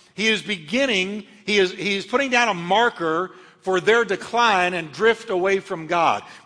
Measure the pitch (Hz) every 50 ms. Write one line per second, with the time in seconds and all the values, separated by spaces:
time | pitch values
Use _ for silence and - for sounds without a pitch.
0 | _ _ _ - 208 220 220 190 147 180 208 175 156 147 190 254 277 262 214 190
1 | 185 190 208 214 196 - - - - - 208 202 185 180 196 208 160 202 196 196
2 | 180 - 247 254 277 262 247 240 240 226 196 175 170 175 190 214 240 233 - -
3 | 170 160 160 165 185 180 - - - - _ _ - 190 190 185 156 180 226 240
4 | 233 190 196 - - - - 233 240 226 202 185 180 180 185 170 165 156 135 151
5 | 214 226 220 220 - - 196 180 185 196 196 196 - - 190 160 160 156 175 175
6 | 165 139 107 101 - - - - -